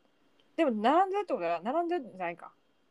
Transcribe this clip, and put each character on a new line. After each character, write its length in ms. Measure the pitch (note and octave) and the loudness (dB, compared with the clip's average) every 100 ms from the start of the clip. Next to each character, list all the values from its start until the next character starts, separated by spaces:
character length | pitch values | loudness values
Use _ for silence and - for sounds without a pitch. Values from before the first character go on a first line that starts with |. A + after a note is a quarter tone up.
| _ _ _ _ _ - | _ _ _ _ _ 0
で 80 | D#4+ | 0
も 60 | |
並 360 | G#3+ A3 D#4 G4 | 2 4 4 4
ん 40 | |
で 80 | G4 | 0
る 40 | |
っ 20 | F#4 | -2
て 80 | |
こ 60 | C4 | -2
と 60 | E3+ | -2
は、 160 | E3+ | -2
並 200 | F#3+ D#4 | -2 -2
ん 60 | F4 | 0
で 80 | F4 | -4
る 60 | |
ん 80 | A#3 | -6
じ 60 | F#3 | -8
ゃ 20 | |
な 120 | F3 | -8
い 60 | E3+ | -8
か。 180 | - _ _ _ _ | -16 _ _ _ _